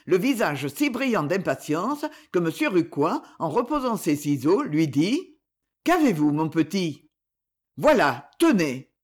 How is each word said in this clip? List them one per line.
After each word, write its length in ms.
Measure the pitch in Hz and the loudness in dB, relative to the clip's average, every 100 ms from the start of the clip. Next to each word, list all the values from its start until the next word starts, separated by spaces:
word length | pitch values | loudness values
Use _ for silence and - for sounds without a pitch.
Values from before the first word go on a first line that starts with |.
| - | -2
le 120 | 180 | 0
visage 500 | 226 240 196 143 139 | 2 0 -2 -2 -6
si 220 | - 302 | -2 -2
brillant 340 | 220 269 208 | -2 -2 0
d'impatience, 840 | 147 190 165 131 - 151 208 294 302 - _ | 0 -2 -2 -4 -4 -4 -2 -4 -8 -10 _
que 60 | 185 | -2
monsieur 280 | 165 156 302 | -2 -2 0
Rucois, 540 | 185 160 - 151 277 - - | 0 -2 0 -2 -2 -8 -8
en 80 | 160 | -4
reposant 480 | 233 247 302 254 208 | -2 -2 -2 -2 -2
ses 220 | - 143 | -2 -2
ciseaux, 460 | 147 143 135 208 | 0 -2 2 2
lui 260 | 294 151 160 | 0 0 0
dit : « 480 | 135 175 285 370 _ _ _ _ _ - | 2 0 0 -4 _ _ _ _ _ 0
Qu'avez-vous, 460 | 349 294 165 151 | 4 4 2 2
mon 180 | 147 160 | 0 -2
petit ? 600 | 165 151 196 175 139 _ _ _ _ _ _ _ - | -2 -2 -2 -4 -6 _ _ _ _ _ _ _ -2
Voilà, 520 | 285 269 147 123 - - | 2 4 4 0 -6 2
tenez. » 520 | 330 220 156 127 147 _ | 4 4 2 -4 -10 _